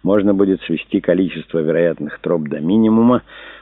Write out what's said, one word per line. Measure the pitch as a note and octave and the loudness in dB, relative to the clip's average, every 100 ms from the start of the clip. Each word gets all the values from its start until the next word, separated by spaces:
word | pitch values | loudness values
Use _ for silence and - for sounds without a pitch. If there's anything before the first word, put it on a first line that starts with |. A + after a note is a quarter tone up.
можно | F2+ G#2 G2+ | 2 2 2
будет | G2 G2 F#2 | 2 2 0
свести | - D#2+ - G2+ | -2 -6 -2 -2
количество | F2+ F2+ F2+ D#2+ - E2 | 0 0 0 -6 -6 -4
вероятных | D#2 E2 E2+ D2+ D2 - | 0 0 0 -2 -10 -8
троп | - E2+ D2 | -4 -4 -4
до | D2 | -6
минимума, | D#2 G#2+ A2 A2+ A#2 B2 - - - - | 0 2 4 4 4 2 -2 -20 -20 -20